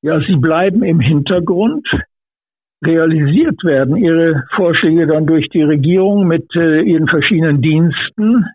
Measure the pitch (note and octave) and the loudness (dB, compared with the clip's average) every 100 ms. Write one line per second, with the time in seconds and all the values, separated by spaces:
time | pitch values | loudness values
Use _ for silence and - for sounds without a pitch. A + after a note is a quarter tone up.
0 | D3+ D#3+ D3 F3 D#3+ D#3+ F#3+ G3 G3 E3 | -2 -2 0 0 2 0 0 0 0 0
1 | A#2+ D3+ C3+ F3+ E3 F3+ A3 D#4 - - | 2 0 0 -2 -2 -2 -2 -4 -4 -6
2 | - _ _ _ _ _ _ _ E3 E3 | -6 _ _ _ _ _ _ _ -2 0
3 | D#3+ D#3+ C#3+ F3+ E4 - F3+ C#3 C3 D#3+ | 0 0 0 2 0 0 -2 0 0 0
4 | F#3 E3 E3 D3+ B2+ - F3+ E3 D#3+ D#3+ | 2 2 2 0 -4 -2 0 0 2 2
5 | D#3+ D#3 D#3 D#3+ D#3 E3+ D3+ D3+ C#3 F3+ | 2 0 0 0 0 -2 0 0 0 2
6 | F#3+ G3+ F#3 E3 E3 E3+ E3 D#3 E3 E3 | 2 2 0 -2 -4 -2 0 2 2 0
7 | D#3 E3 C3+ F3 D#3+ D3 D3+ D#3 E3+ - | 0 0 0 0 0 0 0 2 0 -2
8 | - - G#3+ A#3+ F#3+ | -10 -4 0 0 -2